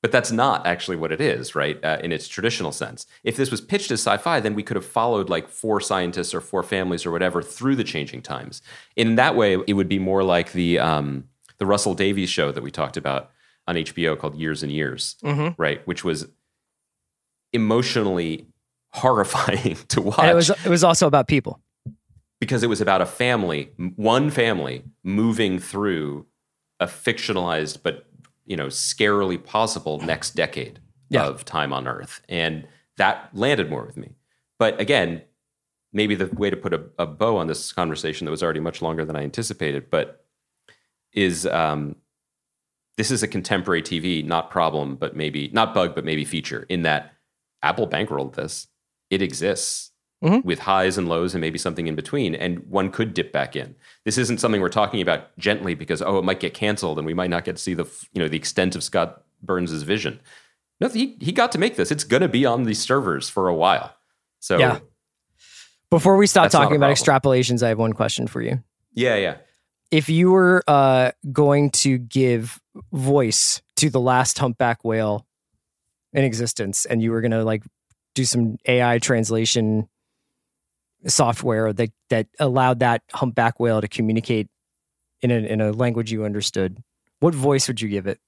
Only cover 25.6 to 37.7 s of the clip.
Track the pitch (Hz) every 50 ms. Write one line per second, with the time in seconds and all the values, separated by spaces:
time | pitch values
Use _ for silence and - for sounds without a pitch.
25.6 | 90 - - 98 104 101 90 80 76 73 71 73 71 _ _ _ _ _ _ _
26.6 | _ _ _ _ 90 87 - - - 120 113 - - - 104 92 87 87 82 78
27.6 | 78 76 - - _ 85 78 - - _ _ - - _ _ _ _ - 95 80
28.6 | 71 67 - - - - - - 110 104 101 101 98 92 90 82 - - - 110
29.6 | 113 - - 80 76 78 76 73 80 82 80 76 - - - - 82 - - 71
30.6 | 62 - - - - _ _ _ _ _ - 78 76 69 67 - - - - 78
31.6 | 73 69 67 65 64 64 60 - - - - - _ - 90 85 82 82 80 76
32.6 | 71 - _ _ _ _ _ - 98 98 - - - - - 98 113 139 147 107
33.6 | 90 76 76 62 57 - - - - - - _ _ _ _ _ _ _ _ _
34.6 | 117 110 - - 104 98 143 123 90 85 85 80 - _ _ _ _ _ _ _
35.6 | _ _ _ _ _ _ - 101 107 104 104 90 95 90 - 98 104 101 92 -
36.6 | - - - 80 76 - _ - 87 78 73 - 107 117 110 95 82 80 76 -
37.6 | - -